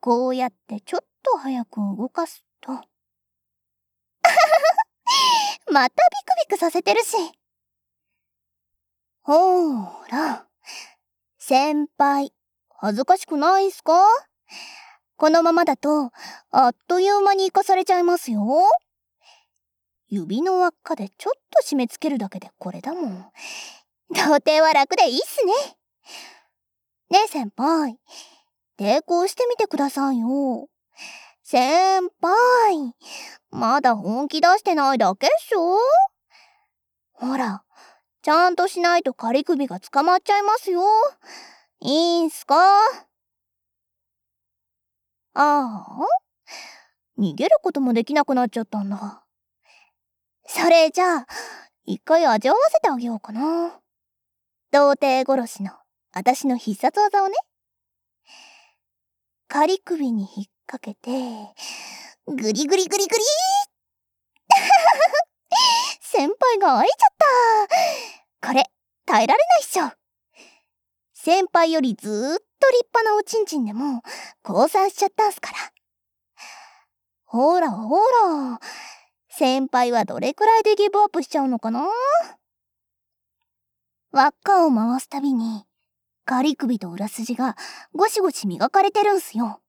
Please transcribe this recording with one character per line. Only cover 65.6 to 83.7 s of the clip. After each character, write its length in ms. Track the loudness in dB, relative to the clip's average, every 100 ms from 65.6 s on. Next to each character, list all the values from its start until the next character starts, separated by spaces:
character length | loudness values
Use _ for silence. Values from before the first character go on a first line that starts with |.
| 2 0 -4 -10
先 260 | -4 -2 -2 0
輩 200 | 0 2
が 180 | 2 4
開 100 | 2
い 40 |
ち 20 |
ゃ 140 | 2 2
っ 100 | _ 4 4 4 2 2 0 0 -4 -12 -20 _ _
た。 60 | -2
こ 40 |
れ、 180 | 0 -2 _ _ _ 0
耐 180 | 2
え 20 | 4
ら 80 |
れ 80 | 2
な 140 | 4 2
い 40 |
っ 20 |
し 160 | 2 -4
ょ。 100 | -4 -8 _ _ _ _ -20 _ _ _ _ _ _
先 320 | -8 0 2 2
輩 220 | 2 2
よ 80 | 0
り 140 | -2
ず 140 | -4 -8
ー 240 | -6 -4 -6
っ 20 | _ _
と 120 | 2
立 140 | 2 0
派 100 | 0
な 140 | 2 0
お 60 |
ち 180 | -2 -4
ん 60 | -4
ち 120 | -4
ん 60 |
で 80 | -6
も、 300 | -6 -6 -8 -12 -18 -20 _
降 260 | -6 0 2
参 220 | 2 -2
し 60 | 0
ち 80 |
ゃ 20 | -4
っ 40 |
た 180 | 0 -2
ん 40 |
す 80 | -2
か 120 | -14
ら。 200 | -12 -14 _ _ _ _ _ _ _ -20 -20 -20 _ _ _ _ _
ほ 340 | _ 0 2 2
ら 120 | 0
ほ 260 | -4 -2 2
ら、 640 | 4 4 2 0 -6 -10 -14 -20 -20 -20 _ _ _
先 400 | -2 0 0 -2
輩 240 | 0 0
は 120 | 0
ど 140 | -4 -4
れ 140 | -6
く 100 | 0
ら 140 | 2 4
い 40 |
で 120 | 4
ギ 160 | 2 2
ブ 100 | 2
ア 40 |
ッ 40 | 0
プ 140 | 0
し 60 | -4
ち 100 | -2
ゃ 40 |
う 60 | -2
の 100 | -4
か 120 | -6
な？ 180 | -4 -4 -2 0 0 -2 -14 _ _ _ _ _ _ _ _ _ _ _ _ _